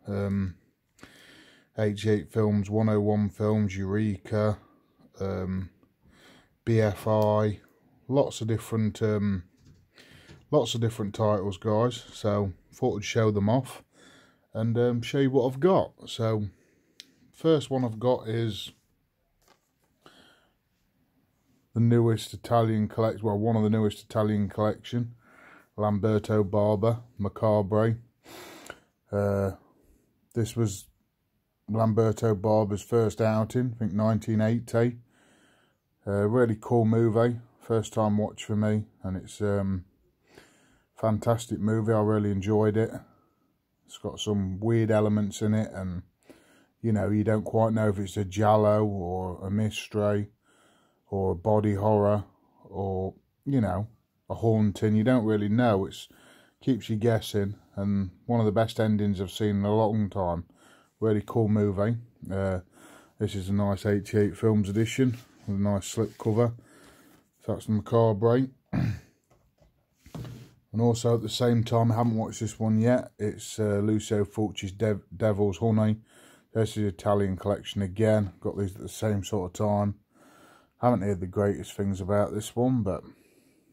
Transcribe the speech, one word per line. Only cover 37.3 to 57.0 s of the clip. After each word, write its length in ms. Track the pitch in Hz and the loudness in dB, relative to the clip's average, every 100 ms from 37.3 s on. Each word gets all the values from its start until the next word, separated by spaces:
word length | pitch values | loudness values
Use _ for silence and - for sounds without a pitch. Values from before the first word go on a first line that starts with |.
| 120 - _ | 0 -10 _
first 320 | - 113 107 | -2 -2 -2
time 260 | 120 107 104 | -2 0 0
watch 240 | 104 - | -2 -6
for 140 | - 107 | -4 0
me, 280 | 107 107 104 _ | 0 0 -2 _
and 120 | 92 92 | -8 -8
it's, 240 | - - | -10 -6
um, 440 | 104 101 98 92 - _ _ _ _ - - _ _ _ _ - | -2 0 0 -4 -8 _ _ _ _ -20 -20 _ _ _ _ -4
fantastic 640 | 110 104 117 117 - 101 | -2 0 0 -2 -2 -4
movie. 320 | 104 110 110 | 0 0 2
I 80 | 110 | 2
really 320 | 107 107 104 | 2 2 0
enjoyed 440 | 98 98 107 107 107 | -2 0 2 4 2
it. 140 | 110 - - _ _ _ _ _ _ _ _ | -2 -4 -16 _ _ _ _ _ _ _ _
It's 120 | - | -14
got 200 | 104 - | -12 -8
some 400 | 107 101 95 92 | -4 -2 -2 -4
weird 320 | 113 117 110 | 0 2 4
elements 520 | 107 107 107 101 - | 4 4 2 -2 -2
in 120 | 110 | 0
it, 160 | 110 107 | 0 -2
and, 300 | 92 92 87 - _ - - _ _ _ _ | -6 -8 -8 -12 _ -20 -20 _ _ _ _
you 100 | 113 | -2
know, 180 | 104 98 | 0 0
you 120 | 107 | 0
don't 220 | 104 107 | 2 0
quite 280 | 107 113 113 | 0 2 2
know 160 | 110 107 | 2 0
if 120 | 95 | 0
it's 160 | 98 107 | -4 -6
a 80 | |
giallo 600 | 95 95 107 107 107 107 | -4 0 4 6 4 4
or 600 | 107 98 87 92 92 87 95 | 0 -2 -6 -6 -6 -8 -4
a 40 | |
mystery 800 | 104 104 - - 107 104 104 101 _ _ _ _ _ _ _ _ | -2 -2 -4 -6 -2 0 0 -2 _ _ _ _ _ _ _ _
or 240 | 98 95 | -2 -2
a 40 | 87 | -2
body 380 | 110 107 104 | 2 2 2
horror 500 | 98 107 104 101 104 98 _ _ _ | 2 2 4 4 2 -2 _ _ _
or, 500 | - 95 98 95 95 - _ _ 143 | -14 -8 -6 -4 -6 -10 _ _ -2
you 140 | 135 | 0
know, 260 | 95 95 110 - _ _ - | 0 -2 -6 -12 _ _ -12
a 60 | |
haunting. 600 | 90 113 110 104 - 107 107 | -2 2 2 2 2 0 2
You 80 | |
don't 200 | 113 127 | 2 2
really 240 | 110 107 104 | 2 0 2
know. 380 | 113 120 98 98 | 2 4 2 0
It's 220 | - - _ - - _ _ | -8 -18 _ -20 -20 _ _
keeps 300 | - 113 - | -2 -2 -2
you 60 | |
guessing, 580 | 110 | 0